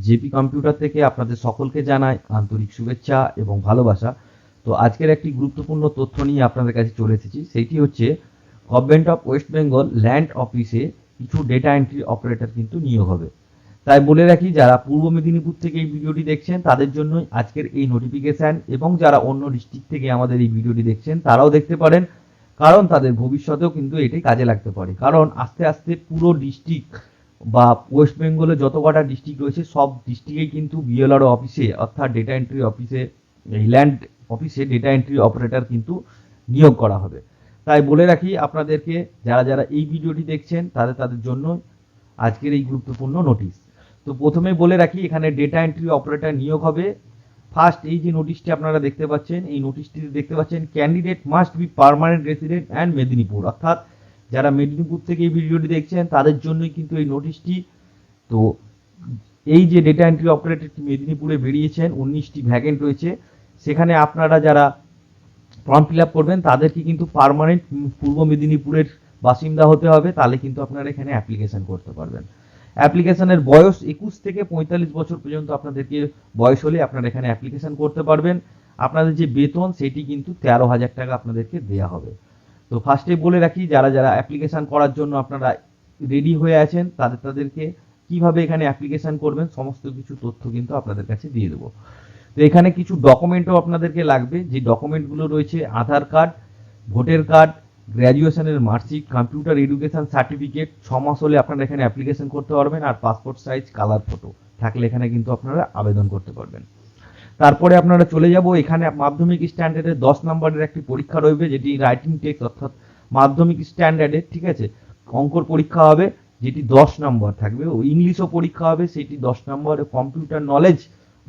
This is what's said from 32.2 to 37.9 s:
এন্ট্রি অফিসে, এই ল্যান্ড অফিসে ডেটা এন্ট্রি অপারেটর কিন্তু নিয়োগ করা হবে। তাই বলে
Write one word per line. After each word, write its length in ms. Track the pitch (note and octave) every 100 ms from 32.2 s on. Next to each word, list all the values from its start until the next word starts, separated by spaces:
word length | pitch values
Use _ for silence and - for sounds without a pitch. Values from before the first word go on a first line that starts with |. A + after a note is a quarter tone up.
| A2+ C3
এন্ট্রি 260 | B2 C3+
অফিসে, 460 | A#2 A2 A#2+ B2+ B2+ - _ _ -
এই 160 | G#2+ A2
ল্যান্ড 280 | B2+ D3 C3 - _ -
অফিসে 380 | A2+ D#3 C3+ C#3
ডেটা 240 | B2 C3+
এন্ট্রি 280 | C3+ C#3 C#3
অপারেটর 460 | G#2+ A#2 A#2+ B2+
কিন্তু 400 | A#2 A#2+ A2+ F3+ - _ _ _ -
নিয়োগ 260 | C3 D3+
করা 240 | A#2+ A2+ F#2+
হবে। 220 | F#2+ C#2 - _ _ _
তাই 180 | - D3+
বলে 240 | C#3